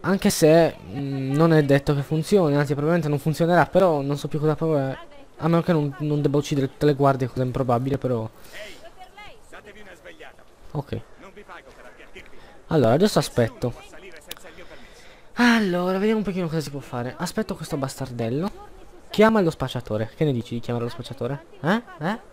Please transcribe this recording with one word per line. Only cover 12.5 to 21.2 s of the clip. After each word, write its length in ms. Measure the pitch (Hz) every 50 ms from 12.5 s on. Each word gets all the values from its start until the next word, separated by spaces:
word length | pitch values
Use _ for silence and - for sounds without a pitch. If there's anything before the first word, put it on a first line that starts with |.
| - - - -
Allora, 260 | 165 160 123 113 117
adesso 240 | 147 196 214 - 175
aspetto. 560 | 143 - - - 117 110 - - - 123 113 - - - - - - - - - - - - - - 175 160 - 175 - 160 - - - - - - - - - - - -
Allora, 640 | - 240 240 233 226 214 190 175 175 175 185 185 190
vediamo 220 | 196 214 226 220
un 40 | 202
pochino 220 | 202 185 185 180 160
cosa 120 | 151 165
si 80 | 143 143
può 100 | 143 143
fare. 360 | 123 - - 120 120 123 123 -
Aspetto 380 | 170 175 - - 214 - -
questo 220 | - 160 - - 147
bastardello. 720 | 131 131 - - 135 123 123 120 117 113 120 143 170 208 - - - - - - - - - - - -
Chiama 320 | - - 208 220 226 220
lo 80 | 190 165
spacciatore. 640 | 156 - 135 127 - 123 - - 107 107 110 107 -
Che 100 | - 160
ne 60 | 151
dici 220 | 135 117 110 - 120
di 60 | 117
chiamare 260 | - - 120 120 117
lo 60 | 120
spacciatore? 540 | - - 120 - 120 -